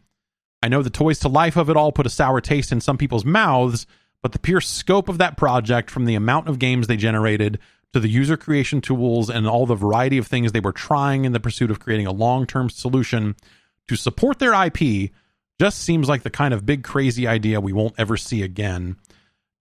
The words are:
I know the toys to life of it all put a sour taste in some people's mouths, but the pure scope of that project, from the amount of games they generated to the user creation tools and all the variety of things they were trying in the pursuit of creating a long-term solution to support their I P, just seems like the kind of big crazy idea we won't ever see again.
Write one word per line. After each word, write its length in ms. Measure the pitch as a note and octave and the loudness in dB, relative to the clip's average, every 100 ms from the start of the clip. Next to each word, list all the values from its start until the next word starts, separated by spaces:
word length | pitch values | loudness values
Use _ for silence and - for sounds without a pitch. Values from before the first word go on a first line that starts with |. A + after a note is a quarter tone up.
| _ _ _ _ _ - | _ _ _ _ _ -4
I 60 | A#2 | 0
know 140 | C3 | 0
the 80 | B2+ | 0
toys 280 | - D#3 D3+ | 0 2 2
to 80 | C#3+ | 2
life 280 | C3+ E3 E3 | 2 2 2
of 140 | D3+ | 2
it 80 | D#3 | 2
all 140 | D3+ | 2
put 120 | - | 0
a 60 | B2+ | -2
sour 320 | - C#3 C3 | 0 0 0
taste 300 | - D3 - | 0 -2 0
in 100 | A#2+ | -2
some 160 | - B2+ | -2 -2
people's 260 | C#3+ A#2 | 0 -2
mouths, 640 | G#2+ G3 G#3 C3 B2+ A#2 - _ _ _ | 0 2 2 2 0 -2 -8 _ _ _
but 120 | B2 | -6
the 60 | - | -4
pure 200 | - F3+ | 0 0
scope 480 | - - - G3 F#3+ | -2 -6 0 0 0
of 100 | E3+ | 0
that 180 | F3 D3 | 0 2
project, 540 | D3 B2 A2 A#2+ A2 | 2 2 2 -2 -2
from 140 | - | -2
the 120 | A#2+ A2 | 0 0
amount 320 | A2 C#3+ E3 | 0 0 -2
of 100 | C3+ | -2
games 300 | B2+ B2+ A2+ | 0 0 0
they 80 | A2+ | 0
generated 640 | A2 A2 A2 G#2 G#2 G#2+ - _ _ | 0 2 2 2 0 -4 -12 _ _
to 80 | B2+ | -2
the 80 | A2 | 2
user 280 | A2+ C#3 D#3 | 2 2 0
creation 440 | - D3 C3 C#3+ | 0 0 0 -2
tools 500 | - B2+ B2 A#2 G#2+ | -2 0 0 0 0
and 160 | A#2 G#2+ | -2 0
all 180 | A#2 | 2
the 120 | B2+ A2 | 2 2
variety 420 | G#2 A2+ C3 C3+ | 2 2 2 0
of 80 | A2 | 0
things 240 | B2+ A#2 | 0 0
they 80 | A2 | 0
were 140 | G2 | -2
trying 520 | - - D3 C#3 C3+ | -4 -2 0 2 0
in 80 | C3 | 0
the 60 | A#2 | 0
pursuit 320 | A#2 - A#2+ | -2 -2 -2
of 80 | G#2+ | -2
creating 280 | - A2 G2+ | -4 -2 -2
a 60 | |
long-term 560 | G2 A2+ B2+ C3 C3+ B2 | 0 0 0 -2 -2 -4
solution 680 | - B2+ C3 A#2+ A#2 G#2+ G#2 _ _ _ _ - | -4 -2 0 0 -2 -2 -6 _ _ _ _ -8
to 80 | |
support 460 | A2+ - - B3+ C#4+ | -4 -4 0 0 2
their 140 | B3+ | 2
I 160 | G#3 F3+ | 4 2
P, 420 | - D3 G2+ F#2+ _ _ _ _ - | 2 0 0 -2 _ _ _ _ 0
just 180 | G3 - | 0 0
seems 300 | - E3 C3+ | 0 0 2
like 160 | C#3 | 0
the 60 | A#2 | -2
kind 220 | - C#3+ | -2 0
of 140 | A#2 G#2 | 0 0
big 160 | C#3+ | -2
crazy 460 | A#2+ C#3 C3+ A#2 B2 | -2 -2 0 0 0
idea 320 | A2+ G#2+ G#2+ | 0 0 0
we 120 | G2 | 0
won't 220 | G2 A2 - | 0 -2 -2
ever 200 | G#2+ A2 | -2 -2
see 260 | - A2+ | -2 -4
again. 540 | F#2+ F#2 G#2 F2+ F2+ F#2 _ _ _ _ _ - | -4 -4 -4 -4 -6 -10 _ _ _ _ _ -2